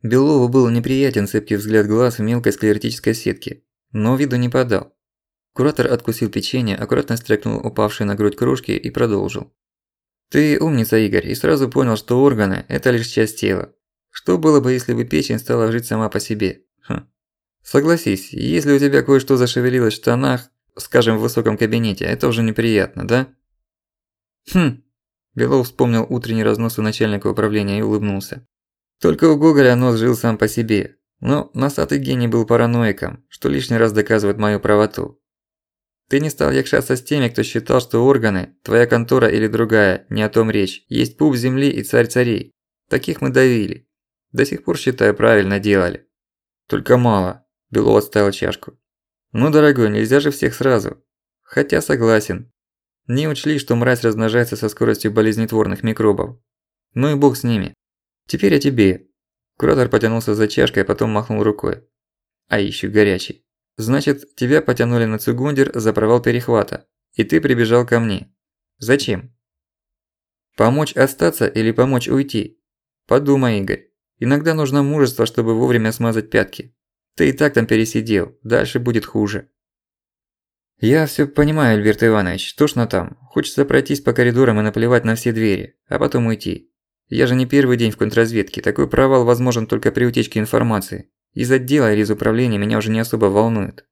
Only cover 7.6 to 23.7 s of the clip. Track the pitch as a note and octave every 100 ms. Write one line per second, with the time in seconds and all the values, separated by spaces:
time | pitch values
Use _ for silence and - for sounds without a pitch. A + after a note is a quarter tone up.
7.6 | - - G#2+ - G#2 G2+ G#2 - B2 C3
8.6 | - G#2 - A#2 A#2+ G2+ G2 G#2+ - _
9.6 | _ _ _ _ _ _ _ C#3+ D3+ C#3+
10.6 | E3 C#3 A2+ A2 G#2+ G2 - - D#3+ D#3
11.6 | C3 C#3 B2+ A2 - B2 C#3 A#2 G2+ F#2+
12.6 | - - C3 A#2+ A#2 - A2 - G#2 F#2
13.6 | - _ _ _ _ - - F3+ D#3 D3
14.6 | B2 B2+ B2 A#2 A#2 D3+ - A2 - B2
15.6 | A2+ A2+ A#2 A2 A2 A2 - G#2+ F#2+ -
16.6 | _ _ _ - - _ _ _ _ _
17.6 | - C#3 D3+ E3+ D#3 F#2+ - - B2 E3
18.6 | C#3+ C#3+ C#3+ C#3 C3+ C3+ B2+ C3 B2 B2+
19.6 | B2 B2+ A2+ - - A#2+ C3 B2+ - _
20.6 | _ - - A#2+ A2+ A2 A2+ A#2 A2+ G#2+
21.6 | A2+ A#2 A2+ F#2+ E2+ A2 C3+ A#2 A2+ G#2+
22.6 | A2+ G#2+ F#2 - F#2 A#2+ C3 _ _ _
23.6 | _